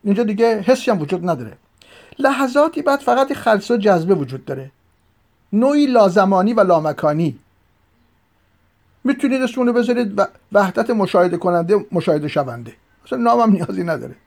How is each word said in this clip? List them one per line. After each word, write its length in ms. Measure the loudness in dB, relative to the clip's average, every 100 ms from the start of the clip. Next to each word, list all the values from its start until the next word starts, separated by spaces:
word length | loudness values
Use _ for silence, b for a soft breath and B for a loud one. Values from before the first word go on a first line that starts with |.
اینجا 200 | 0 0
دیگه 380 | 0 2 0 0
حسی 300 | 0 0 2
هم 100 | -2
وجود 280 | -2 -4 -4
نداره. 280 | -4 -6 -18 _ _ B B B B
لحظاتی 640 | 0 0 0 2 0 0
بعد 180 | -2 0
فقط 340 | 0 0 0
خلص 380 | -2 0 0 0
و 60 | 0
جذبه 380 | 2 2 2 -2
وجود 300 | -2 -10 -10
داره، 260 | -12 -12 _ _ _ _ _ _ _ _
نوعی 320 | 0 2 2 4
لازمانی 680 | 4 4 4 2 2 2
و 60 | 2
لامکانی. 800 | 2 2 0 -2 -2 0 -2 -4 _ _ _ _ _ _ _ _ _ _ _ _ _ _ _ _
می‌تونید 380 | -4 -2 -2 -2
اسم 200 | -4 -2
اونو 120 | 0
بذارید 460 | 0 0 -2 -2 -2
و-، 80 | -4 _ _
وحدت 380 | 0 0 -2 -2
مشاهده 480 | 0 0 2 2 0
کننده، 480 | 0 0 0 -2 0
مشاهده 360 | -4 -2 -2 -2
شونده، 460 | -4 -4 -8 -14 -20 _ _ -10
اصلاً 140 | -2
نامم 320 | 2 2 4
نیازی 320 | 2 0 -6
نداره. 320 | -4 -6 -8 -18